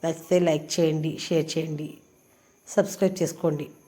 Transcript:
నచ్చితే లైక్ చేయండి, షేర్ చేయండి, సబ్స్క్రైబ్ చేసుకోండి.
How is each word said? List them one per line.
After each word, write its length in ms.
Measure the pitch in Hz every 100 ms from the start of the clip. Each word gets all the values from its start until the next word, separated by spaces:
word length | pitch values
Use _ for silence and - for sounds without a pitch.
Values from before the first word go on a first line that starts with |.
నచ్చితే 360 | 165 160 - 180 175
లైక్ 180 | 151 151 -
చేయండి, 360 | 160 156 156 - -
షేర్ 220 | 165 147
చేయండి, 340 | - 160 151 156 - _ _ _ _ _ _ - -
సబ్స్క్రైబ్ 400 | 196 - 190 185
చేసుకోండి. 460 | 165 - 170 147 147 -